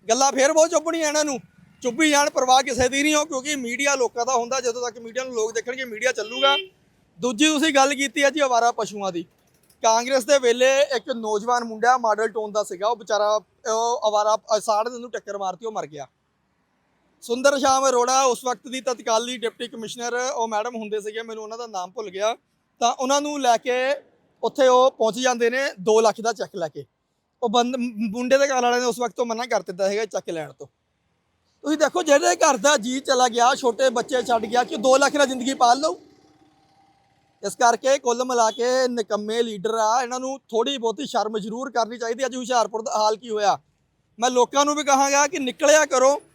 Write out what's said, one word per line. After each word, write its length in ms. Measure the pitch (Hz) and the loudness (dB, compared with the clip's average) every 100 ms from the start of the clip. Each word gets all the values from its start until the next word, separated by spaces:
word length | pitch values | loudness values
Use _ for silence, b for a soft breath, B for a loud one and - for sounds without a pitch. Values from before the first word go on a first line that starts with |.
| 190 | 0
ਗੱਲਾਂ 220 | 233 269 | 2 2
ਫੇਰ 220 | 254 269 | 4 2
ਬਹੁਤ 180 | 320 330 | 4 4
ਚੁੱਭਣੀਆਂ 360 | 339 320 330 302 | 2 -2 -2 -2
ਇਹਨਾਂ 180 | 302 302 | 0 -2
ਨੂੰ, 140 | 254 - _ _ _ | -4 -10 _ _ _
ਚੁੱਭੀ 280 | 254 240 311 | -8 0 2
ਜਾਣ, 200 | 285 294 | 4 2
ਪਰਵਾਹ 340 | 294 254 254 | 0 4 4
ਕਿਸੇ 260 | 269 240 254 | 2 0 0
ਦੀ 140 | 269 | 2
ਨਹੀਂ 120 | 294 302 | 0 0
ਹੋ, 100 | 302 | 0
ਕਿਉਂਕਿ 300 | 277 269 294 | -6 -6 -6
ਮੀਡੀਆ 400 | 240 247 285 277 | -6 -2 0 0
ਲੋਕਾਂ 300 | 240 240 233 | -2 -2 -2
ਦਾ 100 | 254 | -2
ਹੁੰਦਾ, 240 | 240 262 | -2 -4
ਜਦੋਂ 300 | 247 233 240 | -4 -6 -8
ਤੱਕ 100 | 220 | -10
ਮੀਡੀਆ 240 | 233 226 | -10 -8
ਨੂੰ 100 | 262 | -6
ਲੋਕ 180 | 240 220 | -4 -4
ਦੇਖਣਗੇ, 340 | 226 226 262 262 | -4 -6 -8 -8
ਮੀਡੀਆ 260 | 214 247 | -4 -2
ਚੱਲੂਗਾ। 460 | 240 214 247 277 285 381 _ _ _ _ _ | -2 -6 0 2 0 -4 _ _ _ _ _
ਦੂਜੀ 260 | 233 214 302 | -6 2 2
ਤੁਸੀਂ 260 | 302 320 | 4 2
ਗੱਲ 200 | 277 269 | 4 4
ਕੀਤੀ 300 | 277 277 294 | 2 -2 2
ਹੈ 60 | 277 | 0
ਜੀ 120 | 294 | 2
ਅਵਾਰਾ 300 | 277 240 233 | 2 2 2
ਪਸ਼ੂਆਂ 400 | 240 196 208 196 | 0 -6 -4 -6
ਦੀ। 140 | 175 170 _ _ _ _ _ | -6 -10 _ _ _ _ _
ਕਾਂਗਰਸ 400 | 233 226 240 269 | 2 2 2 -2
ਦੇ 160 | 214 277 | 4 4
ਵੇਲੇ 420 | 254 240 254 269 285 254 | 4 4 4 4 2 -2
ਇੱਕ 140 | - | -4
ਨੌਜਵਾਨ 540 | 240 220 220 233 247 | -6 -2 -4 0 -2
ਮੁੰਡਾ 340 | 233 220 233 254 | -2 -2 2 2
ਮਾਡਲ 300 | 233 208 226 | 2 0 -2
ਟਾਊਨ 240 | 214 214 | -4 -6
ਦਾ 120 | 208 | -4
ਸੀਗਾ, 240 | 202 180 208 | -6 -4 -4
ਉਹ 80 | 233 | -6
ਵਿਚਾਰਾ, 440 | 208 208 208 214 _ _ 240 | -4 0 0 0 _ _ -4
ਉਹ 360 | 220 233 240 220 | -2 -2 -2 0
ਅਵਾਰਾ, 280 | 208 208 214 - 214 | 0 2 0 0 -2
ਅ, 20 | |
ਸਾੜ 300 | 190 214 226 | 0 -2 -2
ਨੇ 60 | 247 | -8
ਉਹਨੂੰ 160 | 240 | -12
ਟੱਕਰ 260 | 220 - 202 | -12 -10 -8
ਮਾਰਤੀ, 280 | 190 180 226 | -8 -8 -10
ਉਹ 60 | |
ਮਰ 160 | 208 151 | -10 -10
ਗਿਆ। 200 | 147 131 _ _ _ _ _ _ _ _ _ _ _ | -14 -18 _ _ _ _ _ _ _ _ _ _ _
ਸੁੰਦਰ 380 | - 240 262 285 | -6 0 2 2
ਸ਼ਾਮ 300 | 277 262 269 | 2 2 2
ਅਰੋੜਾ 340 | 247 240 262 | 2 2 2
ਉਸ 220 | 269 233 254 | 2 0 -4
ਵਕਤ 220 | 247 269 | -8 -8
ਦੀ 140 | 262 | -8
ਤਤਕਾਲੀ 560 | 247 247 240 226 240 254 | -6 -6 -2 -2 -2 -6
ਡਿਪਟੀ 300 | 226 - 233 | -8 -8 -12
ਕਮਿਸ਼ਨਰ, 460 | 240 220 247 240 | -12 -14 -10 -6
ਉਹ 340 | 240 254 254 226 | -4 -4 -4 -4
ਮੈਡਮ 280 | 214 226 247 | -4 -6 -8
ਹੁੰਦੇ 240 | 214 214 | -8 -8
ਸੀਗੇ, 220 | 202 214 | -8 -12
ਮੈਨੂੰ 220 | 226 220 | -12 -14
ਉਹਨਾਂ 140 | 214 226 | -14 -14
ਦਾ 100 | 240 | -10
ਨਾਮ 240 | 202 180 | -10 -10
ਭੁੱਲ 180 | 185 214 | -10 -10
ਗਿਆ, 280 | 180 214 247 _ _ _ _ | -4 -2 -2 _ _ _ _
ਤਾਂ 140 | 233 | 0
ਉਹਨਾਂ 280 | - 262 285 | 0 0 0
ਨੂੰ 200 | 294 294 | 0 -2
ਲੈ 160 | 262 226 | 2 2
ਕੇ 380 | 262 247 262 285 _ _ _ _ | 0 -2 -2 -4 _ _ _ _
ਉੱਥੇ 240 | 226 - 262 | -6 2 4
ਉਹ 240 | 254 262 | 6 4
ਪਹੁੰਚ 280 | - 220 220 | 2 -2 0
ਜਾਂਦੇ 300 | 254 247 233 | -2 0 0
ਨੇ 200 | 254 277 285 | 0 -4 -4
ਦੋ 220 | 180 220 | 2 4
ਲੱਖ 140 | 226 196 | 4 2
ਦਾ 120 | 226 | -4
ਚੈੱਕ 220 | 220 185 202 | -4 -8 -8
ਲੈ 120 | 165 | -8
ਕੇ। 180 | 151 135 _ _ _ _ _ | -8 -18 _ _ _ _ _
ਉਹ 60 | 240 | 0
ਬੰਦ-, 280 | 233 240 254 240 208 226 | 0 0 -2 -6 -4 -6
ਮੁੰਡੇ 260 | 214 247 269 | -4 2 2
ਦੇ 100 | 277 | 4
ਘਰ 60 | |
ਵਾਲਿਆਂ 260 | 262 240 240 | 2 2 2
ਨੇ 60 | 247 | 0
ਉਸ 140 | 233 | -2
ਵਕਤ 140 | 240 | -6
ਤੋਂ 120 | 185 240 | -4 -6
ਮਨਾ 200 | 226 247 | -4 -2
ਕਰ 160 | 226 | -4
ਦਿੱਤਾ 260 | - 180 196 | -4 -4 -2
ਹੈਗਾ 180 | 202 220 | -2 -4
ਚੈੱਕ 240 | 196 - | -6 -8
ਲੈਣ 240 | 165 147 | -10 -10
ਤੋਂ। 140 | 135 139 _ _ _ _ _ _ _ _ _ | -14 -20 _ _ _ _ _ _ _ _ _
ਤੁਸੀਂ 160 | 285 302 | -4 0
ਦੇਖੋ, 260 | 294 359 | 0 0
ਜਿਹਦੇ 320 | 330 285 349 349 | 4 4 4 2
ਘਰ 220 | 320 254 | 2 4
ਦਾ 200 | 247 294 | 2 2
ਜੀਅ 240 | 214 262 | 0 -6
ਚਲਾ 260 | 269 262 254 | -2 2 2
ਗਿਆ, 280 | 233 233 269 | 4 2 4
ਛੋਟੇ 340 | 262 233 262 | -2 0 0
ਬੱਚੇ 320 | 240 220 254 | 0 -2 -4
ਛੱਡ 240 | 247 233 214 | 0 -2 0
ਗਿਆ, 180 | 240 | -2
ਕਿ 120 | 247 311 | -2 0
ਦੋ 220 | 233 262 | 4 4
ਲੱਖ 180 | 277 294 | 4 2
ਨਾਲ 120 | 277 | 0
ਜ਼ਿੰਦਗੀ 260 | 254 247 | 0 -4
ਪਾਲ 260 | 269 240 254 | 2 4 4
ਲਊ? 160 | 311 359 - _ _ _ _ _ _ _ _ _ _ _ _ _ 202 | 0 -6 -12 _ _ _ _ _ _ _ _ _ _ _ _ _ -10
ਇਸ 100 | - | 2
ਕਰਕੇ 420 | 240 233 262 277 | 2 4 2 0
ਕੁੱਲ 280 | 247 233 254 | 2 -2 0
ਮਿਲਾ 260 | 247 220 | 2 2
ਕੇ 360 | 220 240 254 254 | 2 0 2 0
ਨਿਕੰਮੇ 560 | 240 214 208 214 226 | -2 -4 -4 -4 -2
ਲੀਡਰ 300 | 240 208 196 | -2 -2 -4
ਆ, 280 | 226 214 240 | 0 2 0
ਇਹਨਾਂ 160 | 247 254 | -2 -6
ਨੂੰ 200 | 262 269 | -6 -10
ਥੋੜ੍ਹੀ 380 | _ 220 233 277 | _ -2 -2 -2
ਬਹੁਤੀ 280 | 226 208 285 | -4 -4 -4
ਸ਼ਰਮ 320 | 240 214 220 | -2 -2 -4
ਜ਼ਰੂਰ 340 | 208 233 269 | -8 -8 -4
ਕਰਨੀ 260 | 240 220 240 | -2 -2 -4
ਚਾਹੀਦੀ। 280 | 233 233 262 | -8 -4 -4
ਅੱਜ 100 | 262 | -6
ਹੁਸ਼ਿਆਰਪੁਰ 460 | 233 247 214 220 | -2 0 0 -2
ਦਾ 100 | 226 214 | -4 0
ਹਾਲ 180 | 214 214 | 0 0
ਕੀ 140 | 247 | -6
ਹੋਇਆ, 300 | 214 202 156 _ _ _ _ _ - | -2 0 0 _ _ _ _ _ -2
ਮੈਂ 100 | 240 | 0
ਲੋਕਾਂ 360 | 247 240 277 285 | 2 2 2 0
ਨੂੰ 100 | 294 | 0
ਵੀ 80 | |
ਕਹਾਂਗਾ 440 | 285 277 277 277 285 | 2 2 4 2 0
ਕਿ 120 | 311 | -2
ਨਿਕਲਿਆ 460 | 262 - 285 302 294 | -6 0 4 6 4
ਕਰੋ। 360 | 262 262 285 _ | 4 4 2 _